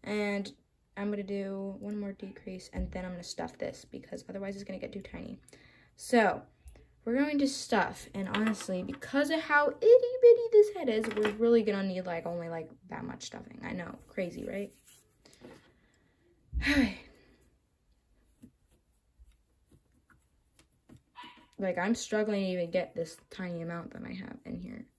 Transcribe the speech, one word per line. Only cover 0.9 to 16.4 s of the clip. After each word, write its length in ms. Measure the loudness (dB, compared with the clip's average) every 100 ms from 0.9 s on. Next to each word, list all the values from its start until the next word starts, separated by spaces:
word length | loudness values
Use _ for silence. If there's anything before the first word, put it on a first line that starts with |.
| -6
I'm 120 | -4
gonna 140 | -4
do 520 | -4 -6 -4 -6 -8 -8
one 180 | -8 -6
more 140 | -8
decrease, 580 | -8 -12 -12 -12 -14 -10
and 180 | -6 -6
then 140 | -6 -8
I'm 60 |
gonna 120 | -10
stuff 340 | -12 -10 -10 -6
this, 280 | -8 -8 -16
because 360 | -16 -12 -14 -12
otherwise 280 | -10 -8 -10
it's 100 | -10
gonna 140 | -10
get 120 | -10
too 100 | -12
tiny. 380 | -12 -14 -14 -14 -18 -20 -20 -20 -20 -20
So 460 | 2 4 6 2 -8 _ -20 -20 -20 _ -4
we're 80 | 0
going 240 | 0 2
to 80 | 0
stuff, 640 | -2 0 0 0 -4 -12
and 140 | -8 -4
honestly, 560 | 0 0 -2 -4 -6
because 460 | -6 -10 -4 -2 0
of 100 | 0
how 300 | 2 4 4
itty 80 | 4
bitty 600 | 8 10 8 8 10 10 10
this 240 | 8 8 4
head 140 | 0
is, 160 | 0 0 0
we're 160 | 0 2
really 260 | 6 6
gonna 200 | 4 0
need, 220 | -2 -4 -4
like, 200 | -6 -4
only, 240 | -6 -6
like, 200 | -8 -10 -16 -14
that 160 | -10 -10
much 180 | -10
stuffing. 380 | -12 -14 -16 -14
I 80 | -8
know, 260 | -8 -8 -14 -12
crazy, 360 | -6 -6 -6 -8
right? 280 | -8 -10 -12 -20 -20 _ _ -20 -20 -20 -20 -20 _ _ _ _ _ _ _